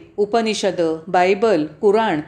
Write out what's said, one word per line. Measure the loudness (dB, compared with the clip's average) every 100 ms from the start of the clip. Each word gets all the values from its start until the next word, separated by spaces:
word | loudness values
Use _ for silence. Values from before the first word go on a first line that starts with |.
| -8 -6
उपनिषद, | -2 -2 -2 -2 -2 -2 -2 -4 -2
बायबल, | 2 2 2 2 2 -2
कुराण | 0 2 2 2 -2